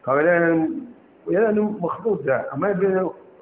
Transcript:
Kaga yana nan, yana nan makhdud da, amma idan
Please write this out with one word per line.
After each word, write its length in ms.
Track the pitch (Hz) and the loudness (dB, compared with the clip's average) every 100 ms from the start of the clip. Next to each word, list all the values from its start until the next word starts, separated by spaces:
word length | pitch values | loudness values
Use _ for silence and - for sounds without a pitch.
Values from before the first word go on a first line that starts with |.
| - | 0
Kaga 160 | 139 | 2
yana 260 | 160 175 170 | 4 4 4
nan, 400 | 165 160 - - - - _ - | 2 0 -4 -10 -20 -20 _ -2
yana 240 | 175 220 | 0 2
nan 260 | 214 208 - | 2 0 -2
makhdud 420 | 175 - 226 180 139 | -6 -4 -2 -2 0
da, 200 | 123 - | -2 -2
amma 160 | 139 190 | -4 -2
idan 380 | 185 190 185 185 - - - | 0 0 0 -2 -8 -20 -20